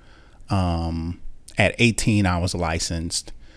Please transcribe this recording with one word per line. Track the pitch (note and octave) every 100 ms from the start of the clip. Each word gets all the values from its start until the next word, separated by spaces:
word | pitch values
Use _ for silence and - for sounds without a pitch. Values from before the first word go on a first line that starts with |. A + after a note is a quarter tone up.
| - - - - -
Um, | G2 F2+ E2+ E2 E2 E2 F2+ - - - -
at | G2+ -
eighteen, | A#2+ G#2+ - G#2 F#2+
I | F2
was | E2+
licensed. | F2 E2+ E2 - E2+ E2+ - - - -